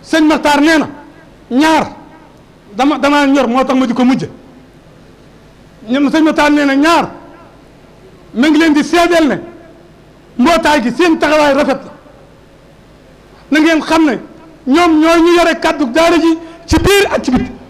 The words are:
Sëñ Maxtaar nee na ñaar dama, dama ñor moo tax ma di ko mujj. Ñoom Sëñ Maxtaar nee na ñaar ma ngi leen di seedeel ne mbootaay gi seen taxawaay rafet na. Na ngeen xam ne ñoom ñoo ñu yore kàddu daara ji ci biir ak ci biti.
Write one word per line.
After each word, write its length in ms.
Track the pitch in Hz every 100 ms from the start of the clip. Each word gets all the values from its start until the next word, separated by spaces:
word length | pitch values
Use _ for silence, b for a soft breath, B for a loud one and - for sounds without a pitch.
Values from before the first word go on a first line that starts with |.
Sëñ 200 | - 320 302
Maxtaar 340 | 302 302 285
nee 160 | 302 311
na 100 | - - - - - - -
ñaar 380 | 247 320 311 - - - - - - - - - 196
dama, 220 | 277 285
dama 280 | 277 294 277
ñor 200 | 277 247
moo 160 | 247
tax 120 | 269 262
ma 60 | 254
di 80 |
ko 100 | 226
mujj. 200 | 247 262 156 - - - - - - - - - - - - - - - 214
Ñoom 200 | 262 285
Sëñ 120 | 320
Maxtaar 280 | 311 302 294
nee 140 | 294 277
na 80 | 269
ñaar 340 | 311 320 185 - - - - - - - - - - - -
ma 140 | 208 302
ngi 100 | 294
leen 140 | 330
di 100 | 294
seedeel 440 | - 349 339 339 302
ne 80 | 175 - - - - - - - - - -
mbootaay 440 | 262 330 320 302
gi 100 | 233 240
seen 200 | 349 320
taxawaay 340 | 311 311 294
rafet 260 | 277 269 262
na. 80 | - - - - - - - - - - - - - - - - -
Na 80 | 294
ngeen 220 | 320 320
xam 240 | - 320 311
ne 140 | 208 - - - - -
ñoom 340 | 302 349 311
ñoo 180 | 320 339
ñu 140 | 339 349
yore 220 | 339 320
kàddu 260 | 320 320 269
daara 260 | 277 339 339
ji 200 | 330 330 B B -
ci 120 | 320
biir 280 | 370 403 392
ak 120 | -
ci 80 | -
biti. 200 | 254 - -